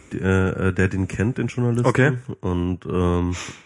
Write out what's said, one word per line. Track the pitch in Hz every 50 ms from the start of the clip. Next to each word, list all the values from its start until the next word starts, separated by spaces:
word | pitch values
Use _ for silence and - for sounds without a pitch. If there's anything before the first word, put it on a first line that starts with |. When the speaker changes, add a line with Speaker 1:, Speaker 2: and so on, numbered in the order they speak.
| - -
Speaker 1:
den, | - -
äh, | - 95 95 95 95 92 - - 92 95 90
der | 92 92 87
den | - 95 95 90
kennt, | - - 95 110 127 -
den | 123 120
Journalisten. | - - 123 120 117 120 123 131
Speaker 2:
Okay. | 120 - 127 147 127 123 - - - -
Speaker 1:
Und, | - 92 90 90 87 90 90 85 - -
ähm, | 82 90 90 87 87 87 87 87 90 87 - - - - -